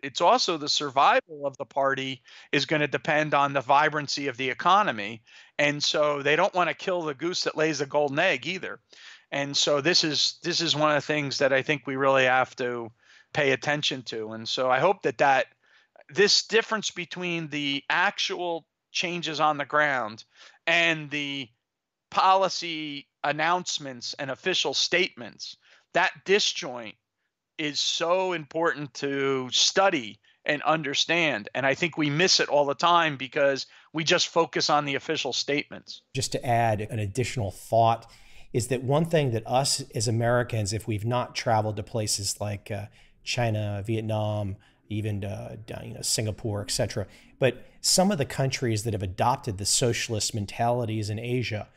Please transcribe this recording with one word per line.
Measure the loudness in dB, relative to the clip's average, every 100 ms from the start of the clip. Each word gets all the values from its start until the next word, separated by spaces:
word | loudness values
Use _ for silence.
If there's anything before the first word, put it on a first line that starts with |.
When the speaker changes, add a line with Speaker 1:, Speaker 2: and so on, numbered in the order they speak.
Speaker 1:
it's | -8 2
also | 4 4 2 -2
the | -2
survival | -2 0 4 6 4 0 -6
of | -8 -6
the | -6
party | 0 0 0 -4 -8 -14 -20 -2
is | -2
gonna | 2 0 2
depend | 0 0 0 2
on | 2 2
the | 0
vibrancy | 4 4 4 0 -4 -4 -4
of | -4
the | -4
economy. | 0 4 4 4 -2 -6 -10 -16 -20 -10 0
And | 0 0
so | 0 2 2 2
they | 2
don't | 2 2
wanna | 2 0
kill | 0 -2 -2
the | -4
goose | -4 -4 -4
that | -4 0
lays | 0 0
the | -2
golden | 0 0 2
egg | 2 0 -4
either. | -8 -8 -12 _ -20 -20 -20 _
And | -4 -2
so | 0 2 2
this | 4 2
is, | 2 0 -2 -4
this | -4 -2
is | 0
one | 2 2
of | 2
the | 0
things | -2 -2 0
that | 2
I | 2
think | 2 -2 -4
we | 0
really | 4 6
have | 6 4 2 -2
to | -4 -4 -8 -14 _ -20 _
pay | 0 2
attention | 2 0 -2 -2 -4
to. | -8 -8 -8
And | -10 -6
so | -2 2
I | 4
hope | 4 2
that, | -2 2
that | 4 4 0 _ _ _ _ -20 -6
this | 2 4 4
difference | 4 0 0 -2 -4
between | -8 -10 -6 -4 -4 -6
the | -4 -4 -4 -2
actual | 0 0 0 -4 -4 -4 -6 -10 _ _
changes | -6 -4 -4 -6 0
on | 0 0
the | 0
ground | 0 2 0 -4 -8 -18 _ -20 _ 0
and | 2 2 0 -4
the | -6 -6 -6 -10 _ _ _ _ _ _
policy | 2 4 4 2 -2 -6 -8 -8 -10 -16 _
announcements | -4 0 0 0 -2 -8 -8 -10 -12
and | -8 -8
official | -6 -2 0 0
statements, | 0 0 0 0 -4 -16 -14 -16 -16 _ _ _
that | 0 0 -2
disjoint | 2 2 2 -2 -8 -10 -12 -16 _ _ _ _ _ -6
is | -4 -2
so | -2 -2 0 0 0
important | -4 -6 -2 0 -2 -8
to | -6 -4 0 0 0 0
study | 2 2 4 2 2 -4 -12 _ _
and | -4 -2
understand. | 0 0 0 -2 0 2 2 0 -4
And | -2 0
I |
think | 0 -2 0
we | 0
miss | 2 2 2
it | 4
all | 2 2
the |
time | 2 4 4 4 -2
because | -4 2 2 2 -6 -16 _
we | -4
just | 2 2 4
focus | 2 0 0 2
on | 2
the | 2
official | -4 -2 -4 -2
statements. | -4 -2 -2 -4 -12 -16 -20 _
Speaker 2:
Just | -6 -4
to | -4 0
add | 2 2 0
an | -2 -4
additional | -4 -2 -2 -2 -6
thought | -6 0 4 4 4 -4 -20 -20 -20 -4
is | -2 0
that | -2
one | 2 2 4
thing | 2 2
that | 0 0
us | 0 2 -2 -4
as | -4 0
Americans, | 2 2 2 2 -2 -2
if | -4 -4
we've | -4
not | -2 -2 -2
traveled | -4 2 2 2 -4
to |
places | -6 -4 -2 -2 -4 -4
like, | -6 -6 -8
uh, | -10 -10 -16 -20 _
China, | -6 0 0 0 -2 -4 -2
Vietnam, | -2 0 -2 -2 -2 -4 -8 _ _ _
even, | -4 -4 -4
uh, | -6 -8 -10 -14 -12 -12
you | -12
know, | -8
Singapore, | -2 -2 -2 -4 -4 -4
et | -4
cetera, | -2 -2 -4 -8 -12 -20 _
but | 0 0 -10 -6
some | 0 4 4
of | 2
the | -2
countries | 0 -2 0 0 0
that | -2
have | -2
adopted | -4 0 2 2 -2 -4
the | -2
socialist | 2 2 0 -2 -2 -2
mentalities | -4 -6 -2 0 0 -2 -4 -4
in | -4
Asia, | -2 -2 -2 -6 -8